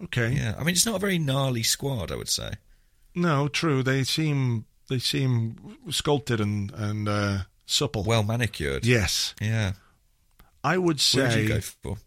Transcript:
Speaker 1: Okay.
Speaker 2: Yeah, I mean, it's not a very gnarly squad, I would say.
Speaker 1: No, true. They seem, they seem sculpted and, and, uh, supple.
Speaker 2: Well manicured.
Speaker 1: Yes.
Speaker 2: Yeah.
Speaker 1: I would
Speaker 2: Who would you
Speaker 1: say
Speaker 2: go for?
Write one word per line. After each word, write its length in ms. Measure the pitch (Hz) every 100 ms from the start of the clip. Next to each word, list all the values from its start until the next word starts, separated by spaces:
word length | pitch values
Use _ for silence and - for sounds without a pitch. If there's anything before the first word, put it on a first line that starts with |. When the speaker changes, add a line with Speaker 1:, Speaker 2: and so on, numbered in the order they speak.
Speaker 1:
Okay. 300 | 175 - 117
Speaker 2:
Yeah, 220 | 139 120 -
I 60 |
mean, 60 | 160 175
it's 100 | 226
not 100 | 202
a 40 |
very 180 | 202 180
gnarly 460 | 147 135 135 123
squad, 480 | 110 - 139 131 80
I 40 | 64
would 120 | -
say. 220 | - 57 - _ - _ _ _ 180
Speaker 1:
No, 320 | 175 143 143
true. 340 | - 165 135
They 220 | 131 135
seem, 600 | 131 160 156 143 131 117 - _ -
they 100 | 131
seem 800 | - 147 135 120 113 117 - - 214
sculpted 500 | 139 - 143 135 113
and, 300 | 104 104 101
and, 340 | - 104 107 104
uh, 300 | 104 101 98 92 _ -
supple. 380 | - 147 113
Speaker 2:
Well 200 | 101 113
manicured. 600 | 104 117 117 - 71 69 110
Speaker 1:
Yes. 480 | 120 92 - - -
Speaker 2:
Yeah. 320 | 104 110 101 95 _ _ _ _ _ _ - _
Speaker 1:
I 140 | 139 180
would 240 | 175 147
Speaker 2:
Who 200 | - 127
would 40 | 131
you 60 |
Speaker 1:
say 160 | 113 107
Speaker 2:
go 120 | 107
for? 360 | - - - -